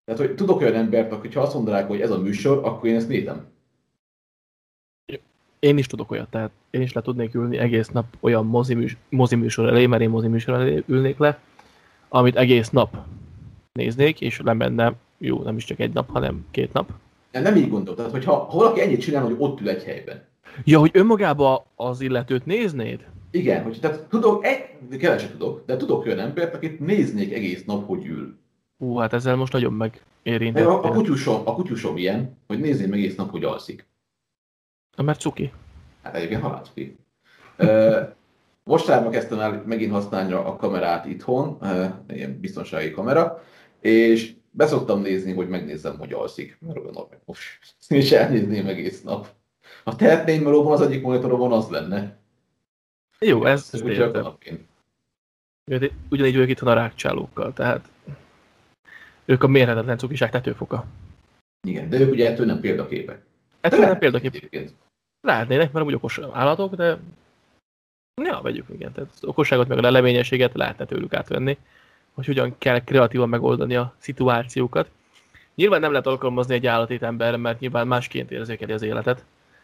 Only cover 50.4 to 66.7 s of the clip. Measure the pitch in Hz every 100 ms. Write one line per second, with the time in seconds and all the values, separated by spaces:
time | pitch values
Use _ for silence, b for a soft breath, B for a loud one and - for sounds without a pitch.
50.4 | 143 147 151 151 139 131 127 123 127 123
51.4 | 123 113 - 76 82 101 101 - _ _
52.4 | _ _ _ _ _ _ _ _ 220 117
53.4 | 123 139 - 113 117 104 120 107 90 -
54.4 | - 82 - _ _ _ _ _ _ _
55.4 | _ _ - 131 139 - - 139 135 131
56.4 | 127 127 123 113 117 - - - - -
57.4 | - - 123 123 - _ - 139 _ _
58.4 | _ _ _ _ B B B B - 131
59.4 | 135 135 120 113 117 117 123 143 117 123
60.4 | - - - 120 - - - - _ _
61.4 | _ _ 92 92 80 127 135 117 113 117
62.4 | 113 - 98 - - - - - _ _
63.4 | _ _ 170 294 196 185 151 123 127 -
64.4 | - - 78 - _ _ _ _ 269 120
65.4 | 117 135 160 156 147 135 - - 139 -
66.4 | 139 165 196